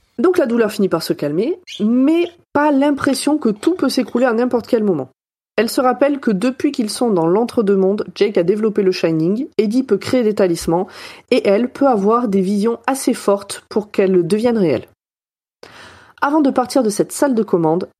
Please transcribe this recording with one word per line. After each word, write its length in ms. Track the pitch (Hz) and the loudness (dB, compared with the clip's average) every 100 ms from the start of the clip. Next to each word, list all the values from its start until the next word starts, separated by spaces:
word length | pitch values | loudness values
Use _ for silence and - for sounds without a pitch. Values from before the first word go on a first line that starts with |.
| _ - | _ -2
Donc 180 | 339 359 | 0 2
la 80 | 254 | 0
douleur 260 | 233 208 | 0 0
finit 180 | 208 185 | 0 0
par 120 | 160 | 0
se 120 | - | -4
calmer, 460 | 160 147 156 254 - - - | -4 -4 -2 -2 -4 -10 -4
mais 460 | 214 247 269 330 339 - _ | 0 2 2 0 -2 -8 _
pas 200 | 285 302 | 0 2
l'impression 680 | 269 294 277 285 254 285 302 | 2 2 0 -2 -2 -2 0
que 120 | 226 | -2
tout 240 | 208 330 359 | 0 -2 0
peut 120 | 277 | -2
s'écrouler 360 | - 214 240 254 | -2 -2 0 0
à 80 | |
n'importe 340 | 226 247 240 - | 2 0 -2 0
quel 160 | 233 | 0
moment. 260 | 208 156 131 _ _ _ _ - | 0 -2 -4 _ _ _ _ -4
Elle 140 | 226 | -2
se 100 | - | 0
rappelle 380 | 254 247 285 277 | 0 2 0 0
que 120 | 233 | -2
depuis 400 | 185 247 254 294 | 0 -2 -2 -4
qu'ils 160 | 277 214 | -2 -6
sont 200 | - 240 | -2 0
dans 160 | 180 165 | 2 2
l'entre-deux-mondes, 760 | 202 233 247 196 196 190 214 190 - | 2 0 0 0 2 2 0 -4 -2
Jake 220 | 208 208 | 0 0
a 60 | |
développé 380 | 170 214 220 208 | 0 0 0 0
le 100 | 190 | 0
Shining, 560 | 185 170 160 165 220 294 - | 0 0 0 0 -2 -4 -2
Eddie 260 | 220 247 | 0 0
peut 140 | 262 196 | 0 -2
créer 260 | - 262 | 0 0
des 120 | 214 208 | 0 2
talismans, 520 | 185 165 - 170 202 - - - - | 0 0 -2 -2 -2 -10 -20 -12 -2
et 160 | 254 208 | 0 2
elle 220 | 202 247 | 2 0
peut 180 | - 277 | 0 2
avoir 400 | 214 202 233 240 | 2 2 2 0
des 140 | 196 | 0
visions 380 | 185 208 226 233 - | 0 0 -2 -2 -4
assez 260 | 269 - | -2 -2
fortes 500 | 233 - 196 - - - | -2 0 -2 -2 -16 -6
pour 220 | 220 208 | -6 -4
qu'elles 340 | - 190 180 170 | 0 2 2 2
deviennent 300 | 214 240 226 | 0 0 2
réelles. 300 | 170 113 - _ _ _ _ _ _ _ - - - - - - | 0 0 -6 _ _ _ _ _ _ _ -20 -20 -20 -20 -18 -6
Avant 200 | 277 311 | -2 2
de 80 | 269 | 2
partir 340 | 262 247 269 | 0 0 0
de 60 | 220 | 0
cette 220 | 202 - | 0 -4
salle 220 | - 285 226 | 0 0 0
de 80 | |
commande, 440 | 214 175 160 170 202 | 0 0 2 0 -4